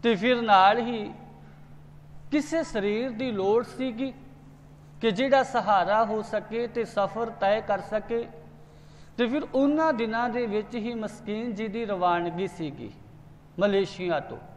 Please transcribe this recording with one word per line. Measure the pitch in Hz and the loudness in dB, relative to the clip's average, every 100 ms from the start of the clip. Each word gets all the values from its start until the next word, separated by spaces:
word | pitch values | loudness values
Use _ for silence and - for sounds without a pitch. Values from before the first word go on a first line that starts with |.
ਤੇ | 233 | 2
ਫਿਰ | 208 226 247 | 2 2 2
ਨਾਲ | 233 196 190 226 | 6 8 8 6
ਹੀ | 233 233 208 - - - - - - - - - - - - | 0 -4 -6 -10 -18 -20 -20 -20 -20 -20 -20 -20 -20 -18 -2
ਕਿਸੇ | 294 285 320 | -2 0 -2
ਸਰੀਰ | 311 226 202 208 262 | -2 -2 0 0 -2
ਦੀ | 214 262 | -4 -4
ਲੋੜ | 208 190 220 | 0 2 2
ਸੀਗੀ | 240 - 262 226 269 - - - - - - - - - | 0 -6 -6 -4 -6 -6 -18 -20 -20 -20 -20 -20 -20 -2
ਕਿ | 226 | 0
ਜਿਹੜਾ | 190 269 269 | 2 4 4
ਸਹਾਰਾ | 262 247 196 202 175 214 | 4 0 2 2 4 2
ਹੋ | 220 214 | 2 0
ਸਕੇ | 208 214 202 226 233 | -2 -6 -4 -4 -4
ਤੇ | 240 | -4
ਸਫ਼ਰ | 220 - 196 214 226 | -4 0 -2 -2 -6
ਤੈਅ | - 196 214 | 0 2 2
ਕਰ | 220 196 | 0 -4
ਸਕੇ। | - 214 208 233 233 - - - - - - - - - | -2 -6 -2 -4 -4 -12 -20 -20 -20 -20 -20 -20 -16 -2
ਤੇ | 233 | 0
ਫਿਰ | 285 277 | 0 0
ਉਹਨਾਂ | 262 277 302 320 | 2 4 4 2
ਦਿਨਾਂ | 247 226 226 240 | 2 0 0 -2
ਦੇ | 226 240 | -2 -2
ਵਿੱਚ | 208 202 | -2 -4
ਹੀ | 226 214 | -6 -4
ਮਸਕੀਨ | 233 214 - - 214 240 | -4 -6 -8 -6 -6 -4
ਜੀ | 202 220 | -4 -4
ਦੀ | 208 226 | -4 -4
ਰਵਾਨਗੀ | 196 180 175 175 165 190 | 0 2 2 0 -2 -4
ਸੀਗੀ | - 156 131 117 - - - - - - - | -4 -8 -6 -12 -14 -20 -20 -20 -20 -16 -2
ਮਲੇਸ਼ੀਆ | 208 196 196 - 180 156 | 2 2 0 -4 -2 -2
ਤੋਂ। | - - - | -4 -14 -14